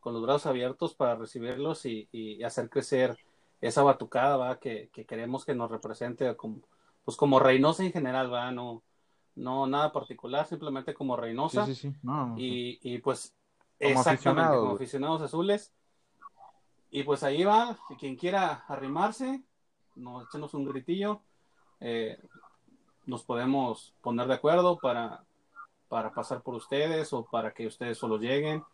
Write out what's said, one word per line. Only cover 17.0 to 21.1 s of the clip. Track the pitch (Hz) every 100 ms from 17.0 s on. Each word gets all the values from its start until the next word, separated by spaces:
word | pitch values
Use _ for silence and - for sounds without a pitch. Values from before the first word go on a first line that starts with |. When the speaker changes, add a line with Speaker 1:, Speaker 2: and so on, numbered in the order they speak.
Speaker 1:
pues | 139 139
ahí | 143 143
va, | 185 214 240 226 - 131
quien | 143 131
quiera | 175 190 180 143 -
arrimarse, | 139 135 151 202 226 262 269 - _ _ _ _
nos, | - 123 127 117
échenos | 147 147
un | 151 139
gritillo, | 135 131 185 202